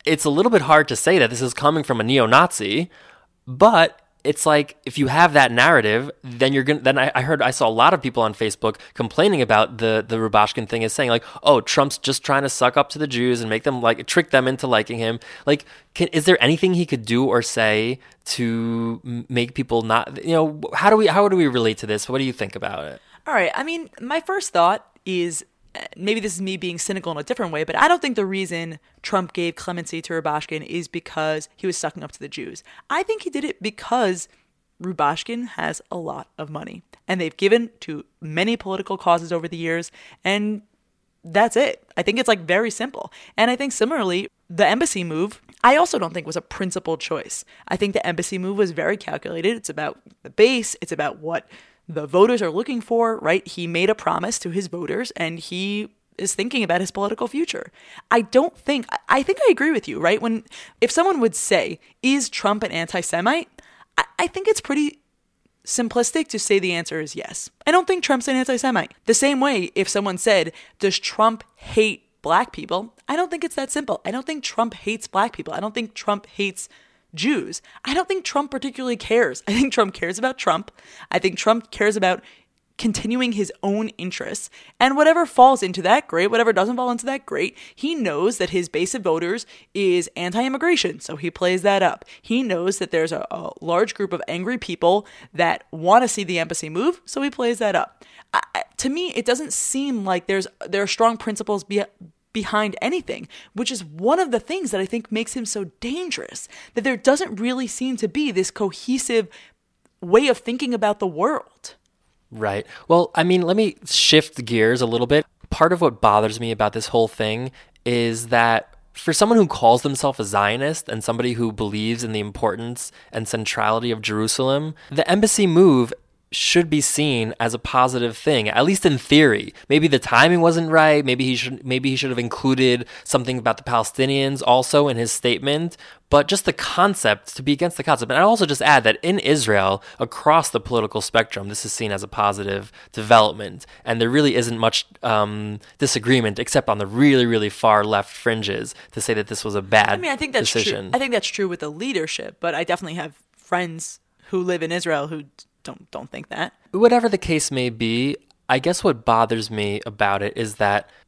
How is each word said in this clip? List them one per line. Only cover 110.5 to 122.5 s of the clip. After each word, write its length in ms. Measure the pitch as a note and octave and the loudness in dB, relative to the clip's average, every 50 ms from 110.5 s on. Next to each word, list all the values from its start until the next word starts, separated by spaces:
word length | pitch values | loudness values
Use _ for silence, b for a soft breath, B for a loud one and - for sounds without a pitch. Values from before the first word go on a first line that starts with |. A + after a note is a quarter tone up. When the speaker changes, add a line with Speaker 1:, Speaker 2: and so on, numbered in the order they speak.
| A#3+ B3+ D4+ B3 B3 | -6 -4 -4 -4 -2
Speaker 2:
about 260 | A3 A3 G#3 G#3 - | -2 0 -2 -2 0
the 80 | G#3 F#3 | -4 -4
world. 680 | D#3+ D3+ F#3 C4 D4+ - - _ _ _ - - - _ _ _ _ _ _ _ _ _ _ _ | -2 -2 -2 -2 -2 -2 -8 _ _ _ -20 -20 -20 _ _ _ _ _ _ _ _ _ _ _
Speaker 1:
Right. 360 | - A2 G#2+ G#2 G2 G#2 - B B B B B | -10 -4 -4 -2 -2 -4 -6 B B B B B
Well, 220 | E3 E3+ F3 - - | 4 4 4 2 2
I 80 | - D#3+ | 2 2
mean, 180 | F3+ F3+ F#3 | 4 4 2
let 160 | F3 E3 F#3 G#3+ | 2 2 0 2
me 200 | A3 G3 - _ - - | 0 0 -2 _ -8 -4
shift 580 | - - - - - D#3 D3+ - - - B2 | -2 0 2 6 6 4 4 2 -4 -10 -6
gears 380 | A2 A#2+ A2+ A2 A2+ B2 B2 B2+ | -2 2 4 4 4 4 2 0
a 20 | |
little 220 | A#2 A2+ A#2 B2 A#2 | 0 0 0 0 2
bit. 180 | C#3+ D3+ D#3 _ _ _ _ - | 2 2 2 _ _ _ _ -6
Part 240 | - - D#3+ E3 F3+ | 0 4 4 4 4
of 80 | E3+ | 4
what 180 | F3 C#3+ A2+ G#2 | 2 2 2 4
bothers 400 | - A2 G#2 G#2+ G#2+ A2 G#2+ A2+ | 4 6 6 6 4 2 -2 -4
me 120 | A#2+ A2+ | -4 -4
about 220 | A2+ G#2+ A2 G#2 G2+ | -2 0 0 0 0
this 160 | A2+ A2 - | -2 -6 0
whole 180 | - A#2 A2+ A2 | 2 2 2 2
thing 440 | - - A2+ G#2+ G#2+ A2+ B2+ C3+ - b b b b b - | 0 -2 -2 -2 -2 -4 -6 -8 -10 b b b b b -4
is 420 | B2 A#2+ A#2+ A#2 A#2 A2+ A2+ A#2 A#2 | -2 0 0 0 0 -2 -4 -4 0
that 480 | A#2+ A#2 A#2 A#2 A2+ A2 - _ - - _ _ - | 2 4 4 6 4 2 0 _ -16 -20 _ _ -16
for 200 | - - - D#3 | -8 -4 -2 2
someone 260 | - G#3 G#3+ A#3 A3+ | 2 4 4 6 4
who 80 | G3 D3+ | 4 4
calls 340 | - - - A2+ A#2+ B2 | 2 2 6 6 6 6
themselves 380 | - D3 C#3 - - C#3 C3 - | 4 -2 -4 0 -2 -2 -2 -2
a 40 | A2 | -4
Zionist 680 | G2 G#2 G2+ G2+ G2+ G#2+ B2 C3+ D3 D#3+ - - - | -2 0 2 2 2 0 0 -2 -4 -4 -6 -8 -8
and 140 | A2 A2 - | -8 -6 -4
somebody 300 | - A#2 A#2 A#2+ B2 B2 | -4 -2 -2 0 -2 -2
who 180 | A2+ A#2+ A2+ | -2 -2 -4
believes 520 | G#2+ - A#2 G#2 G2+ G#2+ G#2+ A2 A#2 A#2 B2 | -2 -4 -6 -4 -4 -4 -2 -2 -4 -4 -4
in 80 | A2+ | -6
the 80 | A2 G#2+ | -4 -6
importance 720 | G#2 G#2 G2+ - - A2 | -6 -6 -6 -2 -2 -2